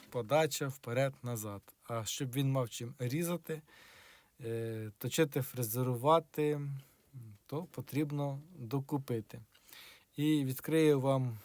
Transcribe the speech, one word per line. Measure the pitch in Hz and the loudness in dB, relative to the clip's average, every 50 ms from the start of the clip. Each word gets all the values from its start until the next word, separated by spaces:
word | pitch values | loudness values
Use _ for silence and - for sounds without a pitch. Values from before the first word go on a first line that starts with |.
| - - | -14 -8
подача | - 123 113 107 139 156 160 151 147 - 151 135 | -4 -4 0 2 4 4 4 4 2 -2 -4 -4
вперед-назад. | 131 - - 117 117 127 139 139 139 - - 120 120 113 104 107 101 98 - - - _ - | -6 -6 -6 -4 0 0 0 0 -2 -4 -8 -6 -6 -6 -6 -6 -8 -10 -12 -16 -20 _ -10
А | - 117 113 110 | -6 -6 -4 -4
щоб | - - - 143 123 | -4 -4 -4 -4 -4
він | 120 139 139 135 | -2 0 0 2
мав | 135 135 123 113 | 2 0 -2 -2
чим | - - 117 117 - - | -4 -8 -10 -10 -8 -6
різати, | 123 120 127 160 175 170 175 165 - - 160 151 - _ - - - - - - - - - - _ _ _ - | -6 -4 -2 -2 -2 -2 -2 -4 -4 -6 -8 -8 -10 _ -20 -20 -20 -20 -20 -20 -20 -20 -20 -20 _ _ _ -10
е, | 131 113 113 113 113 113 113 110 110 107 104 - | -8 -6 -4 -4 -4 -4 -4 -6 -8 -8 -8 -8
точити, | - 123 - - 160 143 - 147 | -6 0 2 4 4 4 2 -2
фрезерувати, | 135 - - 127 123 107 104 123 127 127 127 117 123 147 160 165 160 _ - - 151 147 147 147 143 143 139 135 - - _ _ _ _ - 131 117 110 104 - _ - | -4 -2 -2 -2 -2 -2 0 0 0 0 0 2 4 6 6 6 4 _ -2 0 0 2 0 0 -4 -6 -8 -10 -12 -16 _ _ _ _ -20 -18 -18 -18 -20 -20 _ -8
то | 135 151 180 | -8 -8 -8
потрібно | - - - - - - 139 156 147 147 147 143 143 139 139 151 165 185 160 | -8 -10 -12 -10 -4 -2 -2 -2 -2 -2 -2 -2 -2 -4 -6 -10 -14 -14 -12
докупити. | 123 107 135 139 135 - 151 139 135 - 123 113 107 - - 120 110 - _ - _ - - - - - - - _ _ _ | -8 -4 -4 -4 -2 -2 -4 -4 -2 -2 -4 -4 -4 -6 -12 -18 -18 -20 _ -20 _ -20 -20 -20 -20 -20 -20 -20 _ _ _
І | - 147 156 156 151 139 | 0 2 4 4 4 2
відкрию | 131 127 - - - 156 160 160 151 147 135 | 0 -2 -2 -2 2 4 6 8 8 8 6
вам | 127 135 135 135 131 123 113 104 - | 6 4 4 2 2 0 -4 -6 -12